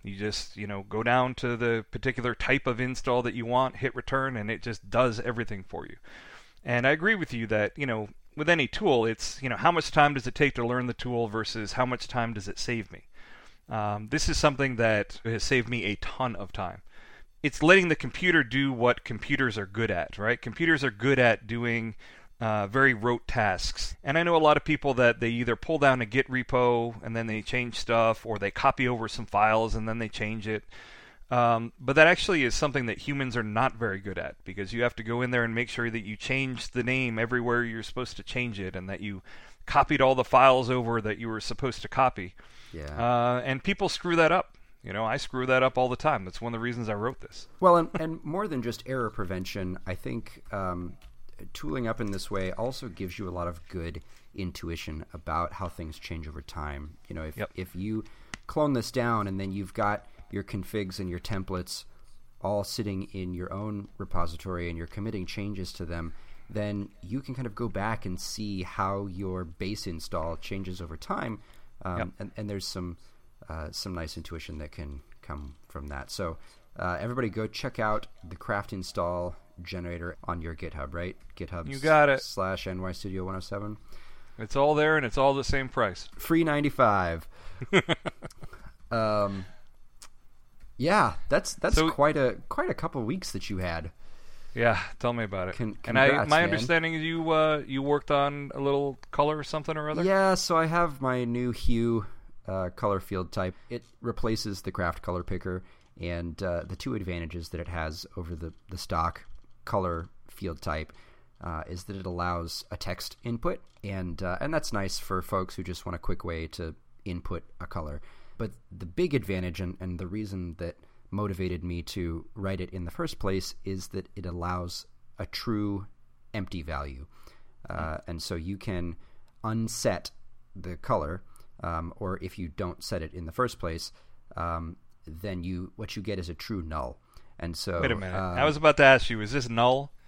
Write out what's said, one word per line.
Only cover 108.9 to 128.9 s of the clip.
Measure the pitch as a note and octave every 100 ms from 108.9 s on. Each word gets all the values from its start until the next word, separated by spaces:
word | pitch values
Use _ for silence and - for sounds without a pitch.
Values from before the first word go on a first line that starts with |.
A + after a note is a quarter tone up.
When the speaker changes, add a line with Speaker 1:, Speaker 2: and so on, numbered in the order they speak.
| E2+ E2+ - - - - - -
Speaker 2:
color | G#2 F#2 E2 - - -
field | - F#2 D#2
type, | E2+ D#2 D2+ - - - - -
uh, | E2 D#2+ -
is | F2+ -
that | G2
it | F2+
allows | F2 F2 F2 E2+ - -
a | -
text | F#2+ F2+ - -
input, | A#2+ A#2 E3+ F#3 - -
and, | G2+ F#2+ F2+ F2
uh, | F#2 F2
and | C#3+
that's | D#3+ -
nice | G#2 G2 -
for | - F#2
folks | - F#2+ F#2 -
who |
just | F2+ F2 F2+
want | E2+
a |
quick | - F#2
way | E2+ E2 D#2+
to | - E2 - - -
input | - F2 - F2+ - -
a | E2
color. | F2+ D2+ D2 - - - -
But | A2+ - -
the | F2+ F2
big | E3 F3
advantage, | C#3 F2+ F#2+ F2+ E2+
and, | F2+ -
and | F#2 F2
the | F2+
reason | G#2+ G#2 F#2+ F2 D#2+
that | E2+ - - - -
motivated | G2 G#2 F#2 F2+ F2
me | F2+ F2
to | D#2+ G2 E2+ E2 - G#2+
write | F#2+ F#2+
it | F2+
in | F#2
the | E2+
first | - E3 -
place, | G2+ F#2+ - -
is | F#2+ F#2+ -
that | F#2+ -
it | - F2
allows | F2 F2 F2+ F2 - - - - -
a | -
true | - A#2+ G#2+ G#2 G2+ G2+ - - - -
empty | G#2+ F#2 F#2
value. | D#2 C#2+ C#2+ C2 C#2+ - - - - - -
Uh, | E2+ D#2 -
Speaker 1:
Hmm. | -
Speaker 2:
and | E2+
so | - E2+
you | E2+ G2
can | A2+ F#2 E2+